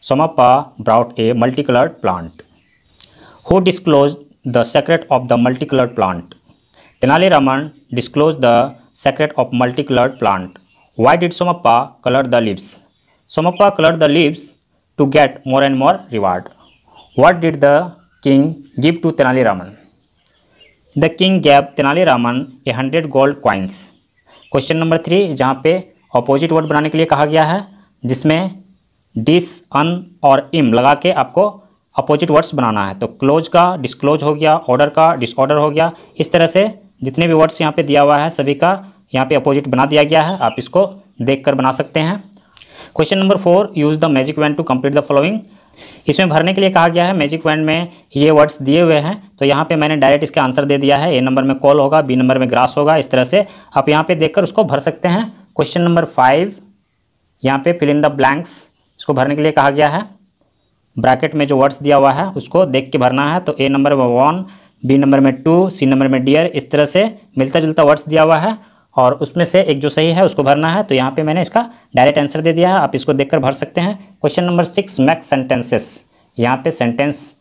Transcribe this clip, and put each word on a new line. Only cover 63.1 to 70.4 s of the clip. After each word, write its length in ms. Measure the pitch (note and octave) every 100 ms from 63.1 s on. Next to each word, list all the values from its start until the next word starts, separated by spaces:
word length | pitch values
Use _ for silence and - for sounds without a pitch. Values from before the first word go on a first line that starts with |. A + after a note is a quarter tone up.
| B2+ D3
है। 80 | E3+
तो 140 | F#3 C#3
ए 80 | C3+
नंबर 260 | C#3 C#3
में 100 | C#3+ B2+
वन, 380 | B2 C#3 F3 F#3+ - _ _
बी 160 | B2 C#3
नंबर 220 | C#3 C#3
में 120 | C3+ C3
टू, 260 | - E3+ F#3+
सी 160 | - C#3
नंबर 220 | C3+ C3+
में 160 | C3
डियर, 220 | B2+ D3 E3+
इस 240 | D3 -
तरह 140 | D3 D3
से 180 | F3+ A3 A3 _ -
मिलता 220 | C3+ D3
जुलता 220 | D#3+ D#3
वर्ड्स 260 | D3 D3 -
दिया 140 | D#3
हुआ 140 | D#3 D#3+
है 180 | F3+ A3 _ _ _ -
और 180 | B2
उसमें 300 | C3 D3 -
से 160 | E3+ F#3
एक 180 | F3+ C#3
जो 80 | C#3+
सही 240 | C#3+ D#3+
है 120 | E3
उसको 180 | F#3+ -